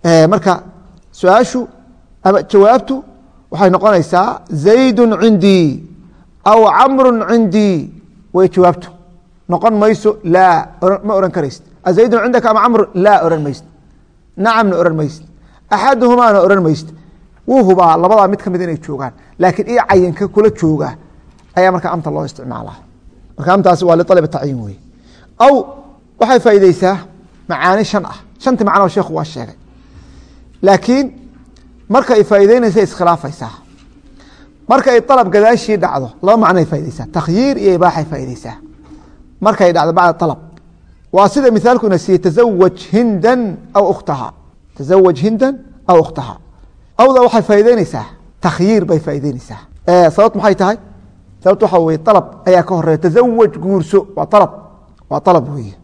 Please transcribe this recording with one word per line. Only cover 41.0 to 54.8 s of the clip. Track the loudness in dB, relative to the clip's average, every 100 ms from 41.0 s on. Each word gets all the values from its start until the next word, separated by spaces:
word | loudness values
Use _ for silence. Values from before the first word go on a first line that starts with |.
| _
Waa | 0 2
sida | 2 0
mithaalku | 2 2 0 0
ina | -2
siiyey, | 0 0
"Tazawwaj | 0 0 0 2 0 -2 -4
hindan | -2 -2 0 0 0 -4 -10 -6
aw | -2 0
ukhtaha." | -2 -6 -8 -10 -16 _ _ _ -12
"Tazawwaj | -2 0 0 0
hindan | -2 -2 -4 -6 -14 -10 0
aw | 0
ukhtaha." | 0 -6 -14 -16 _ _ -20 _ _ 0
Awda | 2 4
waxay | 2 2
faa'iideynaysaa, | 2 2 2 2 -2 -8 -14 -20 -20 _
takhyiir | -6 -2 0 0 0
bay | -2
faa'iideynaysaa. | -4 -6 -6 -10 -14 -20 -20 -10 0
Eh, | 2 2
sababtu | 2 0 0
maxay | -2 0
tahay? | -2 -4 -12 -20 -20 _ _ -4
Sababtu | -2 0 0
waxa | 0
weeye, | 0 -2
talab | 0 0 0 -6 0
ayaa | 0
ka | 0 -2
horreeya. | -2 -2
"Tazawwaj," | 0 2 2 2 0 -2
guurso, | -4 -4 -2 -2 -2 -8
waa | -2
talab. | 0 0 -4 -20 _